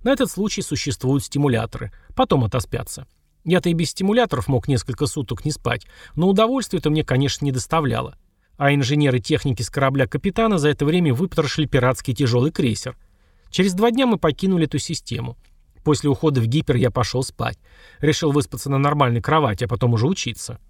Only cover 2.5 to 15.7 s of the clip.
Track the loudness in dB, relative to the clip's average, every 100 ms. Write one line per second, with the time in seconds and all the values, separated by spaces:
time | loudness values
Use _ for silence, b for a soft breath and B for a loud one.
2.5 | -2 -4 -8 -8 -14 -18 _ _ _ 0
3.5 | 2 2 0 -2 -2 0 2 2 -2 0
4.5 | 0 2 -2 -2 -4 -2 -2 -6 -6 -6
5.5 | -4 -4 -6 -8 B B 0 2 4 4
6.5 | 2 -2 -2 0 0 2 2 2 0 -2
7.5 | -2 -2 0 0 -2 -4 -12 _ _ _
8.5 | -2 2 2 2 2 2 2 0 -2 0
9.5 | -4 -4 0 0 2 0 0 -2 0 2
10.5 | 2 2 2 0 2 2 0 0 0 -2
11.5 | -2 0 2 2 0 -4 0 2 2 0
12.5 | 0 -2 -2 -8 -14 _ _ _ _ -6
13.5 | 0 0 2 2 2 2 2 0 0 0
14.5 | 2 0 -2 -4 -8 -6 -8 -8 -12 _
15.5 | _ _